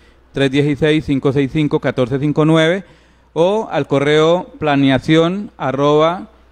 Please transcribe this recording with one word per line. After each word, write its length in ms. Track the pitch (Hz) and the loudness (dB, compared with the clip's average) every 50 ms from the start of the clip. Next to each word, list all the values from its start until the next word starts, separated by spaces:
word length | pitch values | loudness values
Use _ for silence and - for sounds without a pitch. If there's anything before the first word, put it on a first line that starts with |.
| _ _ _ _ _ _ | _ _ _ _ _ _
tres 180 | - 139 139 135 | -4 -2 0 0
dieciséis, 540 | 131 143 143 147 143 - 160 151 156 156 - | 2 0 0 0 0 0 0 0 0 0 0
cinco 280 | - 139 127 - 143 | -2 -2 -2 0 0
seis 180 | 123 147 139 127 | 0 0 -2 -2
cinco, 280 | 156 156 151 143 156 147 | -2 -2 -2 0 -2 -2
catorce 380 | - 135 - 131 127 113 139 131 | -2 -2 -2 -2 -2 -2 -2 -2
cinco 260 | 147 147 143 160 151 | -2 -2 0 0 2
nueve, 400 | 156 160 160 160 160 180 196 - - - _ _ _ _ _ _ _ - | 2 2 2 2 0 -2 -4 -6 -12 -20 _ _ _ _ _ _ _ -2
o 340 | 151 170 190 208 220 220 - | 0 0 0 0 -2 -4 -4
al 160 | 156 156 135 | -4 -4 -2
correo 640 | - - 185 185 147 151 156 156 165 175 180 - - - - | -2 -2 0 0 2 2 2 4 2 2 0 -2 -6 -10 -6
planeación 920 | 156 151 139 139 139 135 135 123 - 160 156 160 165 170 185 208 208 - - | -2 0 0 2 2 2 2 0 0 2 2 2 2 2 -2 -6 -10 -12 -12
arroba 720 | - 156 131 131 135 143 147 151 151 156 165 180 202 214 - _ _ _ _ | -8 -8 -6 -2 0 0 2 2 2 2 0 -2 -4 -10 -16 _ _ _ _